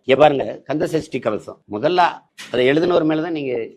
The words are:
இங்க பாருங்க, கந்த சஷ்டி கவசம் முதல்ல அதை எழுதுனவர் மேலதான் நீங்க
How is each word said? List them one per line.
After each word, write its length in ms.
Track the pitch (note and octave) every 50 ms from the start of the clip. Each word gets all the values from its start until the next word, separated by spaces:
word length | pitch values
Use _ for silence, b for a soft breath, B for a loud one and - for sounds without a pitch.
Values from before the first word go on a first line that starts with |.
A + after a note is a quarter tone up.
| -
இங்க 160 | - C3 C3
பாருங்க, 400 | D3+ D3+ C#3+ C3 - G#2+ B2 - -
கந்த 220 | - C#3 D3+ F3+
சஷ்டி 320 | D#3+ D#3+ D#3 - - - B2+
கவசம் 400 | - A#2 G#2+ G2 - - - _ _ -
முதல்ல 320 | G#2 G#2 A#2+ D#3 F3+ F3+ F3 D#3 - - _ _ _ - - - -
அதை 160 | B2 B2+ B2+
எழுதுனவர் 380 | C#3 D#3+ E3+ F3+ F3 E3+ D#3+ D#3
மேலதான் 300 | D#3 D#3 D#3 F3+ E3 D#3
நீங்க 300 | C#3+ C3 B2 A#2 A2 - -